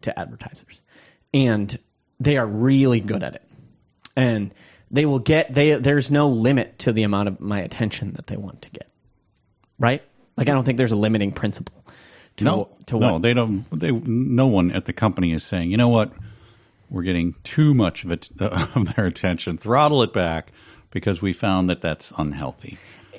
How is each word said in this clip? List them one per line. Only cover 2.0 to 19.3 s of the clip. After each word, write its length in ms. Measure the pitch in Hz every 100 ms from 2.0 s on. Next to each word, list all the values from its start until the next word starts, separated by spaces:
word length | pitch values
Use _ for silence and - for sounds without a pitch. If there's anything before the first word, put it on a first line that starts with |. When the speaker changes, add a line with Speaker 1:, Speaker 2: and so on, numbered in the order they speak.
| _ -
Speaker 1:
they 180 | 139 139
are 100 | 113
really 540 | 107 127 135 135 117
good 220 | 101 101
at 120 | 67 -
it. 60 | _ - - _ _ _ - 127
And 360 | 127 110 101 - - _ -
they 160 | 139 151
will 120 | 131
get, 340 | - 156 -
they, 200 | 135 151
there's 360 | 139 135 143 131
no 180 | 147 147
limit 520 | 117 120 135 - -
to 120 | -
the 120 | 110
amount 240 | 104 101 101
of 120 | 95
my 200 | 101 101
attention 540 | 87 - 107 - 107
that 120 | - -
they 100 | 104
want 260 | 98 -
to 80 | -
get. 180 | - - _ _ _ _ _ _ _ _ -
Right? 240 | 117 143 _ _ _ -
Like, 120 | 120
I 40 |
don't 120 | 135
think 140 | 127 120
there's 140 | 120
a 40 | 107
limiting 360 | 107 110 98
principle 520 | - 104 - - _ - - - - _ -
to, 80 |
Speaker 2:
No, 320 | 120 180 - _ -
Speaker 1:
to 120 | 113
Speaker 2:
no, 140 | 123
Speaker 1:
what 80 | 82
Speaker 2:
they 120 | 117
don't, 300 | 123 113 98 -
they, 200 | 156 160
no 560 | 117 123 117 135 123 135
one 240 | 98 87
at 140 | 90 -
the 60 |
company 400 | - 110 - 87
is 120 | 80
saying, 260 | - 92 85
"You 60 | 110
know 120 | 120
what? 240 | 117 104 - - - - _ _ _ -
We're 140 | 92
getting 320 | 90 87 87 -
too 300 | - - 151
much 300 | 131 90 -
of 60 | 90
it, 200 | 85 -
<laughs> 60 | -
of 540 | 101 87 - - 92
their 120 | - 92
attention. 520 | - 92